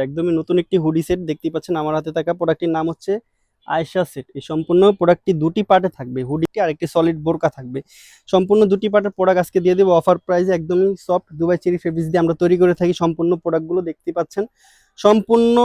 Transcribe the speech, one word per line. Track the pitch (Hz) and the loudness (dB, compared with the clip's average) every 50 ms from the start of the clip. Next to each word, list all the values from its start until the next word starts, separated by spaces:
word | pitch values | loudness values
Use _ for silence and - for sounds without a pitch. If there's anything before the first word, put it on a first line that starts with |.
| 135 | -4
একদমই | 135 143 160 165 175 170 160 | -6 -4 -4 -4 -2 -2 -2
নতুন | 160 - 175 180 | -2 -2 -2 -2
একটি | 170 - - 185 | -2 0 -2 0
হুডি | 156 156 156 160 160 - | 0 0 0 -2 -2 -2
সেট। | 180 180 180 156 | -4 -4 -4 -6
দেখতেই | 151 156 - 165 156 | -8 -6 -6 -8 -6
পাচ্ছেন | 160 - - 175 160 | -6 -6 -6 -6 -4
আমার | 151 151 156 | -4 -4 -4
হাতে | 156 151 160 156 165 | -4 -6 -6 -6 -6
থাকা | 151 170 170 | -4 -4 -4
প্রোডাক্টটির | 175 175 165 160 - - 170 165 165 | -2 -2 -2 -2 0 -2 -2 -2 -2
নাম | 160 165 | -2 -4
হচ্ছে | 160 - - - 196 220 - _ _ _ _ _ _ _ _ - | -6 -6 -6 -4 -4 -4 -6 _ _ _ _ _ _ _ _ -6
আয়েশা | 147 160 165 - - 185 180 - | -4 -4 -4 -4 -2 -4 -4 -4
সেট। | - 143 127 _ - | -6 -14 -16 _ -14
এই | 143 - - | -14 -10 -8
সম্পূর্ণ | 156 156 160 - 170 180 190 202 202 - | -6 -6 -2 0 4 4 6 4 4 4
প্রোডাক্টটি | 180 170 180 - _ - 185 156 151 | 2 2 2 2 _ -2 -2 0 0
দুটি | 165 170 214 208 | -2 0 -2 0
পার্টে | - 196 185 185 185 - - | 2 2 2 2 0 -6 -8
থাকবে, | 135 123 127 127 127 123 | -12 -10 -8 -8 -6 -6
হুডিটি | 143 156 160 - - 214 196 | -4 -4 -4 -4 -2 -2 -2
আর | 165 | -2
একটি | 151 151 - 143 - | -2 -4 -6 -4 0
সলিড | 170 165 170 165 156 151 | 0 2 0 0 -2 -2
বোরকা | 160 170 - - 156 - - | -4 -2 -2 -2 -4 -4 -6
থাকবে। | 131 123 127 135 143 _ _ - - - - _ _ - | -12 -12 -10 -12 -12 _ _ -20 -20 -20 -20 _ _ -2
সম্পূর্ণ | - 185 190 185 202 214 220 196 | 0 0 2 4 4 4 4 4
দুটি | 190 196 220 214 | 2 0 0 0
পার্টের | 202 208 202 208 196 - | 0 0 0 -2 -2 -2
প্রোডাক্ট | 190 185 190 180 175 | 0 2 2 2 0
আজকে | - - 190 175 | -2 -2 0 2
দিয়ে | 180 180 185 | 2 2 4
দেবো | 196 190 175 165 | 4 4 4 4
অফার | 160 - 180 170 _ | 4 2 0 0 _
প্রাইসে, | - 180 175 180 185 185 170 | -2 -2 0 0 0 0 -2
একদমই | 160 156 175 180 190 196 196 180 - | -2 -2 0 0 0 0 -2 -4 -4
সফট | - 180 185 - _ 160 151 | -4 -4 -4 -4 _ -8 -4
দুবাই | 165 165 180 170 - | -2 0 0 0 0
চেরি | 180 175 175 - | -2 -2 -2 -2
ফেব্রিক্স | 175 165 165 165 160 | -4 -4 -4 -2 -2
দিয়ে | 160 180 165 | 0 0 0
আমরা | 165 165 - | 0 0 0
তৈরি | 175 175 180 175 | 2 2 4 4
করে | 180 180 175 - | 4 2 2 2
থাকি | 180 170 180 - | 0 -2 0 0
সম্পূর্ণ | 175 170 165 - 170 170 175 170 - | -2 -2 -2 0 0 0 -2 -2 -2
প্রোডাক্টগুলো। | 175 160 165 160 160 170 185 180 165 | -2 -2 -2 -2 -2 -4 -4 -4 -4
দেখতে | 156 _ _ - 165 170 | -8 _ _ -8 -4 -4
পাচ্ছেন | 170 - - 202 208 240 _ _ _ _ _ _ _ _ _ - | -6 -4 -4 -6 -6 -6 _ _ _ _ _ _ _ _ _ 0
সম্পূর্ণ | - 208 214 220 190 - 226 233 233 233 233 240 240 | 2 4 4 4 2 2 2 2 4 4 4 4 4